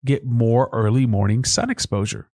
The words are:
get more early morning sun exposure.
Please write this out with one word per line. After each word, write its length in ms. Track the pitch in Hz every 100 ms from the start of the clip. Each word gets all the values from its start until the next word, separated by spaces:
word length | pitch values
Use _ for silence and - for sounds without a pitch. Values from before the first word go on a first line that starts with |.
get 220 | 135 139 135
more 420 | 120 113 117 -
early 340 | 113 107 123 127
morning 380 | 101 101 110
sun 260 | 123 - 240
exposure. 580 | 254 - 104 104 101 -